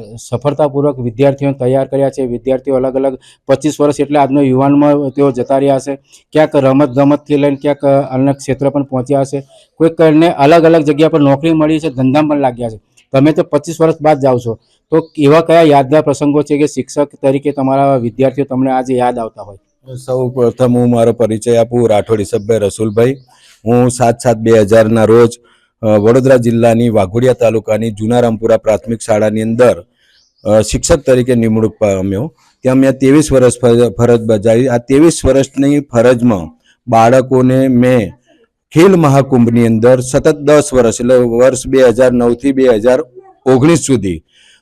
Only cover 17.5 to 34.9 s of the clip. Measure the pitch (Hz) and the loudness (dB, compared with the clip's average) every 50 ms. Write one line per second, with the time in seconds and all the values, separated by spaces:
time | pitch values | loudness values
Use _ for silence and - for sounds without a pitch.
17.5 | 139 143 131 131 135 139 139 139 139 127 117 117 101 - 135 131 127 139 139 135 | -4 -4 -2 -2 0 0 0 0 0 -2 -2 -6 -4 -2 -4 -2 -2 -4 -6 -6
18.5 | 131 127 131 135 131 131 127 127 131 123 123 123 123 120 113 110 _ - 98 101 | -4 -4 -2 -2 -2 -4 -4 -4 -4 -2 -2 -2 -2 -4 -8 -10 _ -16 -20 -20
19.5 | 98 98 _ _ _ _ _ 131 127 123 - - 127 131 127 123 123 127 120 117 | -20 -20 _ _ _ _ _ -18 -18 -18 -10 -6 -6 -4 -4 -4 -4 -2 -2 -2
20.5 | - - 127 123 123 120 123 120 120 117 113 120 117 - 113 107 110 110 - 120 | 0 0 -2 0 0 0 0 0 2 2 2 0 0 0 -2 -4 -4 -4 -2 -2
21.5 | 117 117 117 120 120 120 120 113 104 104 101 - 113 107 101 - - 113 101 107 | 0 0 0 -2 -2 -2 0 0 0 0 0 -2 -4 -4 -4 -4 -6 -8 -4 -2
22.5 | 113 107 104 98 - - 110 113 101 113 120 127 139 135 _ _ _ _ _ _ | -2 -2 -2 -4 -4 -4 -6 -4 -2 0 0 -2 -2 -6 _ _ _ _ _ _
23.5 | _ _ - 107 120 123 123 127 120 123 123 117 117 - - 123 113 110 110 113 | _ _ -4 -2 0 2 2 0 0 0 -2 -2 -2 -2 -2 -2 -2 0 0 2
24.5 | 113 110 107 95 110 113 110 107 113 113 110 104 113 117 120 117 - - _ _ | 4 4 4 4 4 2 4 4 2 0 2 4 4 4 4 2 0 -6 _ _
25.5 | _ _ _ _ _ - 113 110 107 104 - - - 131 123 131 135 123 113 120 | _ _ _ _ _ -8 -2 0 0 2 2 2 2 2 4 4 2 2 2 0
26.5 | 117 117 113 117 113 113 120 120 107 110 98 90 95 117 127 127 120 - 120 110 | 0 2 2 2 2 2 0 0 0 0 -2 -2 -2 -2 0 0 0 0 0 0
27.5 | 110 110 - - 107 107 113 113 104 101 107 113 120 123 117 117 110 104 113 113 | 0 -2 -4 -4 -4 -4 -4 -6 -8 -6 -4 -2 0 0 0 0 -2 -2 -2 0
28.5 | 113 110 - 110 107 98 - 117 117 110 - - 110 104 107 107 107 110 110 113 | 0 0 0 -2 -2 -2 -2 -6 -8 -8 -4 -4 -2 0 0 -2 -2 -2 -4 -4
29.5 | 113 117 123 117 107 85 85 _ _ _ _ _ _ _ _ _ _ _ - - | 0 2 2 2 2 0 -6 _ _ _ _ _ _ _ _ _ _ _ -4 0
30.5 | 104 110 107 - - 131 - - 170 151 139 135 127 127 123 127 127 117 113 113 | 0 0 0 0 -4 -6 -2 -2 -2 -2 0 0 0 0 2 0 0 0 0 0
31.5 | 110 110 110 104 - - 107 101 98 95 92 98 95 95 135 160 _ _ _ _ | 0 0 -2 -2 -4 -2 -2 -2 -2 -2 -4 -4 -4 -6 -6 -8 _ _ _ _
32.5 | _ _ - 127 131 135 135 135 127 131 135 131 139 156 143 - 139 131 123 120 | _ _ -4 0 2 2 2 2 0 0 2 2 2 2 2 2 2 2 2 2
33.5 | - - - 120 117 120 120 113 - - 120 117 120 117 110 110 113 104 98 113 | 2 0 0 0 2 2 2 0 0 -2 0 2 2 0 0 0 -2 0 0 0
34.5 | 113 117 131 131 120 120 120 - | 0 2 0 0 -2 -4 -2 0